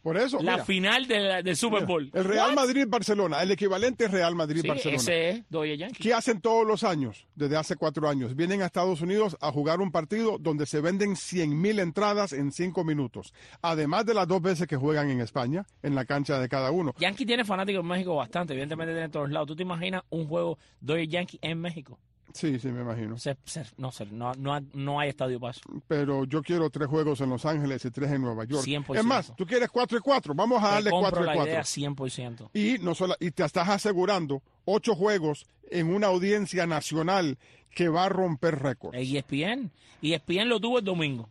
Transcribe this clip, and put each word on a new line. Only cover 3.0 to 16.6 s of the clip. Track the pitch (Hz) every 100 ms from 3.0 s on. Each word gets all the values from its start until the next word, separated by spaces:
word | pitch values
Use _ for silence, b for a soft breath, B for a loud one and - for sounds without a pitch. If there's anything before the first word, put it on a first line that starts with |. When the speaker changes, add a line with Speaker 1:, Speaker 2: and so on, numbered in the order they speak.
| 190 202 180 147
Speaker 1:
el | 185
equivalente | 196 202 190 240 - 226
Real | 185 170
Speaker 2:
Sí, | 175
Speaker 1:
Madrid-Barcelona. | 156 156 156 143 151 143
Speaker 2:
ese | 123 165 165
es | 220 -
Dodgers | 160 151 151
Yankees. | 190 254
Speaker 1:
¿Qué | 208
hacen | 226 254 220
todos | 226 226 220
los | 214
años, | 220 160 127 104 _
desde | - 143 156
hace | 156 175
cuatro | 156 156 151
años? | 139 127
Vienen | 131 175 202
a | 180
Estados | 190 180 165
Unidos | 170 202 214 165
a | 151
jugar | 139 147 170
un | 190
partido | 170 151 214 226 170
donde | 156 147
se | 147 151
venden | 156 190 202 190
cien | - 180 156 147
mil | 196 214
entradas | 175 156 208 208 196
en | 139 143
cinco | 135 180 180
minutos. | 160 147 123 104 - B B B
Además | 170 160 147 180 220
de |
las | 214 175
dos | 185
veces | 175 165 175
que | 139
juegan | 143 151 143
en | 127
España, | 113 143 123 165 202 _
en | 143
la | 139 120
cancha | 143 143 139
de | 127
cada | 139